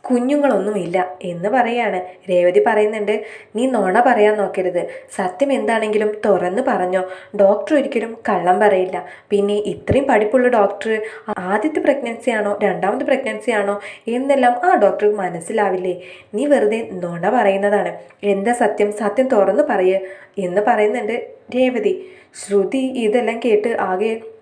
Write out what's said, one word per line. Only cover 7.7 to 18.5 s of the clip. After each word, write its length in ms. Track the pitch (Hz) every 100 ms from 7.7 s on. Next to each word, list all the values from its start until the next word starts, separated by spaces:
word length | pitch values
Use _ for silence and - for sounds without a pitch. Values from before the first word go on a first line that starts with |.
| 302
ഒരിക്കലും 360 | 226 233 226 226 -
കള്ളം 280 | 185 180 185
പറയില്ല. 360 | 214 190 185 180 - - _
പിന്നെ 280 | 202 202 208 202
ഇത്രയും 400 | 170 - 254 277
പഠിപ്പുള്ള 400 | 220 214 254 247
ഡോക്ടർ 440 | 233 202 - 220 220 214 - - 208
ആദ്യത്തെ 420 | 180 208 311 302
പ്രഗ്നൻസി 500 | - 269 233 226 -
ആണോ 220 | 220 202 202
രണ്ടാമത്തെ 420 | 208 175 190 254
പ്രഗ്നൻസി 460 | 294 254 220 214 247
ആണോ 240 | 214 202 202 - - -
എന്നെല്ലാം 460 | 247 277 269 247 240
ആ 60 | 359
ഡോക്ടർക്ക് 440 | 381 202 - 208 208
മനസ്സിലാവില്ലേ? 760 | 180 170 - 226 196 185 185 175 - - -
നീ 100 | 208 294
വെറുതെ 340 | 269 208 226 220
നുണ 320 | 185 175 170 185
പറയുന്നതാണ്, 640 | 247 202 196 202 202 175 - - -
എന്താ 300 | 202 196 202